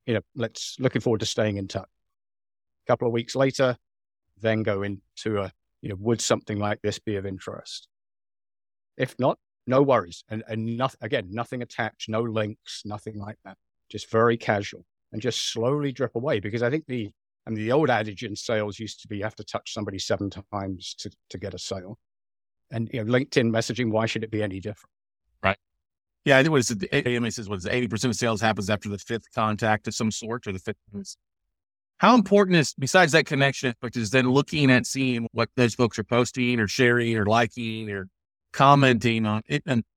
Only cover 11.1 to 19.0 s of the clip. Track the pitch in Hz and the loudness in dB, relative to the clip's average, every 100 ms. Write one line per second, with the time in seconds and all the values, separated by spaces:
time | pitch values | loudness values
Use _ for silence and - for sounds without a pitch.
11.1 | 127 90 107 120 127 120 - 110 - - | -4 -4 -8 -6 -8 -10 -6 -6 -6 -4
12.1 | 110 120 110 107 107 - - 101 104 113 | -2 -2 -2 -4 -6 -14 -14 -12 -12 -12
13.1 | 104 101 113 196 - _ _ _ 107 - | -12 -14 -14 -20 -20 _ _ _ -14 -2
14.1 | 113 117 117 - 104 101 - _ _ _ | 2 4 2 0 0 0 -12 _ _ _
15.1 | 110 120 - - 113 120 147 143 127 123 | -6 -6 -4 -6 -2 -2 0 -2 -4 -4
16.1 | 117 139 117 104 117 120 156 156 127 101 | -4 -2 -2 -2 -2 -2 -2 -6 -8 -8
17.1 | _ _ _ - 110 110 139 147 113 107 | _ _ _ -10 -6 0 2 2 2 0
18.1 | 92 117 101 - 110 104 98 107 - | -8 -10 -10 -4 -2 -2 -6 -12 -14